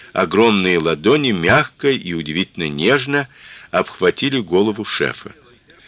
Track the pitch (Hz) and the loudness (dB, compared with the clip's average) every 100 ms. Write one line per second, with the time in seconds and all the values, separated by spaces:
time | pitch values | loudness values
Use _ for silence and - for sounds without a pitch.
0 | - 92 90 92 117 101 92 87 80 76 | -8 -4 0 4 4 4 2 0 0 0
1 | 87 151 135 95 85 135 151 - 143 127 | 2 2 2 0 2 2 0 -2 -2 -2
2 | 90 85 76 80 98 - 80 71 90 135 | -4 -6 -4 -4 -4 -6 -6 -2 2 2
3 | 127 143 - - - - - - - - | 0 -4 -4 -12 -20 -20 -6 -4 -4 0
4 | 90 - 135 135 90 90 107 104 104 - | 0 0 -2 -2 0 2 2 -2 -6 -4
5 | 67 - - - - _ _ _ | -4 -6 -14 -20 -20 _ _ _